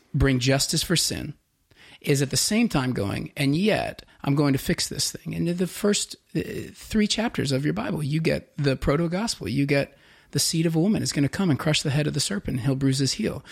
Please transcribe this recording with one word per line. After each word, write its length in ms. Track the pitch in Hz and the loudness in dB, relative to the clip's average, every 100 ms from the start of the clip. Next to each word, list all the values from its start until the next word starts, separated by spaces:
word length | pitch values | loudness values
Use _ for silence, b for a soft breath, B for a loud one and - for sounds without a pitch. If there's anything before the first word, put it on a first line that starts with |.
| _ | _
bring 260 | 139 135 127 | 2 4 4
justice 440 | 123 135 - 160 | 4 2 2 -2
for 120 | - 165 | 0 0
sin 380 | - - 127 - _ _ _ b b b | 0 -2 -8 -12 _ _ _ b b b
is 200 | - 139 | 0 2
at 60 | 139 | 2
the 60 | 127 | 0
same 300 | - 214 233 | 2 2 2
time 260 | 156 127 | 2 0
going, 380 | 123 101 117 156 - | 0 -2 -4 -6 -2
"And 180 | 139 147 | 0 2
yet 480 | 208 165 - - - b | 2 2 0 -6 -16 b
I'm 100 | - | 0
going 200 | 139 143 | 2 4
to 60 | 135 | 2
fix 280 | - 170 - | 0 -2 -2
this 240 | - - | -4 -6
thing." 240 | - - 165 | -6 -8 -4
And 120 | 165 | -2
in 100 | 175 | 0
the 100 | 180 | -2
first, 480 | - 208 202 - - _ - | -2 0 0 -2 -10 _ -6
uh, 60 | - - - | -4 -6 -10
three 320 | - - 214 208 | -14 -4 0 2
chapters 460 | - 226 - 139 | 0 -2 -2 -2
of 120 | 135 | 0
your 120 | 147 170 | 0 -2
Bible, 260 | 214 160 | -2 -4
you 180 | 147 151 | -2 0
get 320 | 160 143 - - | 0 0 -4 -2
the 180 | 143 131 | 0 0
proto-gospel. 720 | - 143 170 180 226 - - | 0 0 0 -2 -4 -4 -4
You 200 | 131 139 | 0 2
get 280 | 139 139 - b b b | 2 0 -6 b b b
the 80 | 147 | -2
seed 260 | - 165 165 | 0 2 2
of 100 | 160 | 2
a 40 | |
woman 240 | 180 208 | 2 2
is 80 | 127 | 0
gonna 180 | - 143 | 0 0
come 220 | - 190 | 2 2
and 80 | 135 | 2
crush 240 | - 147 | 2 0
the 80 | 156 | 0
head 160 | 135 147 | 0 0
of 80 | 147 | -2
the 40 | |
serpent, 380 | - 202 - 127 | -2 -4 -4 -2
and 80 | 117 | 0
he'll 80 | 135 | 0
bruise 220 | 135 131 | 2 2
his 140 | 135 | 0
heel. 320 | - 214 - - | -2 -4 -4 -10